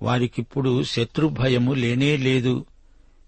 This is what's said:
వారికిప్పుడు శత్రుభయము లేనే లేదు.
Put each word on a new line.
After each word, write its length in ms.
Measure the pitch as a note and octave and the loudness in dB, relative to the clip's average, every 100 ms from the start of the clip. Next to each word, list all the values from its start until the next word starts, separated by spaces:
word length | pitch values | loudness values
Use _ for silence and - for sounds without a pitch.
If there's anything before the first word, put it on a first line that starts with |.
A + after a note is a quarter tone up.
వారికిప్పుడు 840 | G#2+ B2 A#2+ - A#2 C#3+ C3 B2 | -2 0 -2 -4 -6 -4 0 0
శత్రుభయము 880 | C#3 - A#2 - D#3 C3+ C3 B2 B2 | -2 -2 -4 0 0 0 0 2 2
లేనే 440 | C3+ A#2+ B2 C#3+ D3 | 0 0 0 0 2
లేదు. 480 | C3 C3 B2 B2 - - - - - - | 2 0 0 -2 -6 -18 -20 -20 -20 -20